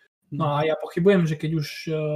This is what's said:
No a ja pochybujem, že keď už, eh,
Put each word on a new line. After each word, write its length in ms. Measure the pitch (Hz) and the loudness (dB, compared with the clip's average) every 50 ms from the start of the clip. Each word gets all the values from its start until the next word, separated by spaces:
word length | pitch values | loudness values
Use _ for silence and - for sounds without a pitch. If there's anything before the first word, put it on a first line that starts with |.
| _ _ _ _ _ - 147 | _ _ _ _ _ -12 -6
No 160 | 143 160 147 | -2 -2 0
a 120 | 143 143 156 | 0 0 0
ja 120 | 160 156 | 0 0
pochybujem, 500 | - - - - 180 170 202 196 185 170 | -2 -4 -6 -2 2 4 6 6 6 4
že 100 | 156 156 | 2 0
keď 160 | 151 - 156 165 | -2 -2 -2 -2
už, 140 | 156 147 - - - - | -2 -4 -4 -8 -10 -8
eh, 100 | 165 156 156 151 151 151 | -4 -4 -2 -2 -2 -2